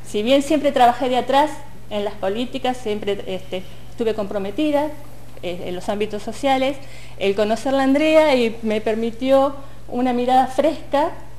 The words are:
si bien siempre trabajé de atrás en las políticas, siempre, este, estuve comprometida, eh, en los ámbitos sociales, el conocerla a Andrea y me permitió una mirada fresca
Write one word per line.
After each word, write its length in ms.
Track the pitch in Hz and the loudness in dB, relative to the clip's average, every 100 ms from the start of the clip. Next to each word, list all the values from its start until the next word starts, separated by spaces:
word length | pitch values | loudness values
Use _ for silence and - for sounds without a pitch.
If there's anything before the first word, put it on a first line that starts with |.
| - | -6
si 160 | 208 | -2
bien 200 | 220 277 | 2 2
siempre 300 | 277 311 285 | 4 2 2
trabajé 360 | 269 240 240 269 | 4 4 4 0
de 80 | 247 | 0
atrás 340 | 233 269 302 - - - - | 2 4 2 0 -10 -12 -8
en 140 | 208 202 | -4 -4
las 100 | - | -4
políticas, 640 | 190 214 247 262 254 254 | -4 -2 -4 -2 -2 -2
siempre, 460 | 220 208 202 196 202 | -4 -4 -2 -4 -4
este, 360 | 185 - 185 185 - - | -8 -6 -8 -8 -10 -10
estuve 240 | - 220 214 | -4 -2 -2
comprometida, 760 | 196 208 196 202 302 285 302 - - - - - | -2 -4 -4 0 2 2 0 -4 -10 -12 -12 -8
eh, 220 | 180 175 - | -8 -6 -6
en 80 | 180 | -6
los 140 | 202 | -4
ámbitos 340 | 208 208 208 | -2 -2 -4
sociales, 540 | 226 214 277 262 262 277 - - - - | -8 -2 2 2 2 -2 -8 -10 -10 -4
el 160 | 196 202 | 0 2
conocerla 460 | 208 220 277 269 | 2 0 0 2
a 20 | 269 | 4
Andrea 500 | 277 311 311 311 262 | 4 6 6 6 4
y 220 | 226 226 | 2 0
me 180 | 220 214 | -2 -2
permitió 760 | 226 220 233 220 262 269 277 269 - - - | 0 0 -2 -2 2 4 4 0 -10 -12 -8
una 260 | 247 254 240 | -2 0 0
mirada 320 | 247 254 254 | 4 4 4
fresca 640 | 262 285 269 - 277 311 - - | 2 2 0 0 0 0 -2 -10